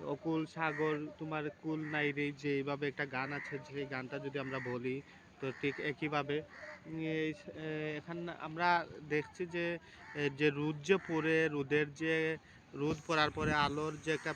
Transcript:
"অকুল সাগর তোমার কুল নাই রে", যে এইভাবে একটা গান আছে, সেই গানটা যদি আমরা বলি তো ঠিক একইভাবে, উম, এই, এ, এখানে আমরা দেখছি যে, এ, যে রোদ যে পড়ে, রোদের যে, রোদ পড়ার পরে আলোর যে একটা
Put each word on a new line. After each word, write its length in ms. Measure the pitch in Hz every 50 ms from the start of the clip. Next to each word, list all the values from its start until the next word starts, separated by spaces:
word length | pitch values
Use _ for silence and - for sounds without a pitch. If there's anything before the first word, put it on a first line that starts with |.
"অকুল 460 | 156 143 143 139 - 160 160 160 160
সাগর 600 | 156 - 165 160 156 147 147 156 156 151 147 151 151 147 -
তোমার 320 | 165 156 156 156 147 151
কুল 300 | 147 - - 160 156 160 156 151
নাই 220 | 151 151 147 147 143
রে", 200 | 143 147 143 143
যে 240 | 135 143 147 143
এইভাবে 320 | 139 135 143 143 139 147 143
একটা 180 | 131 - 147
গান 260 | 139 131 127 135 139 147
আছে, 260 | 143 135 - 147 139 135 131
সেই 180 | 135 139 143
গানটা 320 | 135 139 131 131 123 139 139
যদি 200 | 139 139 135 143
আমরা 200 | 131 131 131 131
বলি 440 | 127 127 123 123 120 127 127 135 143 - - - - - - -
তো 120 | - 135 123 -
ঠিক 200 | - 143 135 -
একইভাবে, 600 | 151 151 135 - 160 151 147 147 143 139 143 151 156 - - - - - - - -
উম, 120 | 160 160 160
এই, 320 | 160 160 156 156 156 156
এ, 640 | 151 - - - 160 151 156 160 156 151 151 151 151
এখানে 360 | 151 151 - 170 170 170 175 - -
আমরা 460 | - 160 156 165 175 175 175 175 165 - - 101 151 151
দেখছি 380 | 147 151 147 - - - 185
যে, 320 | 175 170 175 170 170 170 165 - - - - - - -
এ, 160 | 147 147 143 139 135
যে 120 | 151 151
রোদ 320 | 147 143 147 156 156 147 143
যে 140 | 156 190 185 - -
পড়ে, 400 | 170 156 156 160 160 160 160 160
রোদের 460 | 151 147 139 135 143 151 151 147 147
যে, 420 | 143 160 160 160 160 160 160 160 151 - - - - - - -
রোদ 220 | 139 143 151 160 156 151
পড়ার 240 | - 165 156 151 147
পরে 220 | - 156 156 151 151
আলোর 440 | 151 143 143 143 147 151 156 151 151 143
যে 80 | 156 160
একটা 200 | 147 - 160 151